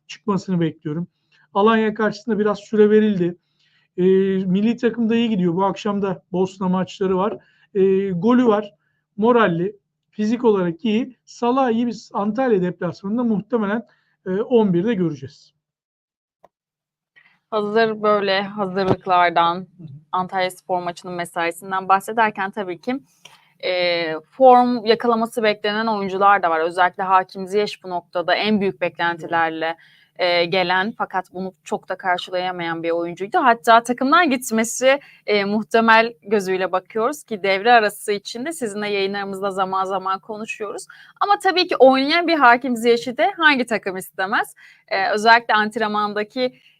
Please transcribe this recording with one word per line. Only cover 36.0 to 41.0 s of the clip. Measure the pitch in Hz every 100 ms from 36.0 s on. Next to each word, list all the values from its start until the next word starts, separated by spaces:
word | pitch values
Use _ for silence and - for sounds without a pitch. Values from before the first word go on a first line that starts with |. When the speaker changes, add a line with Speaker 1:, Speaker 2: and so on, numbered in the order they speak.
| 233 233
Speaker 2:
gözüyle | 202 208 185 185 185
bakıyoruz | 185 185 220 233 294
ki | - 214
devre | 190 190 220
arası | 240 208 - -
içinde | 202 - 233 294
sizinle | 330 226 202 208
yayınlarımızda | 202 196 202 196 190 196
zaman | 190 185 190
zaman | 190 196 190 190
konuşuyoruz. | - 214 220 - 202 - - -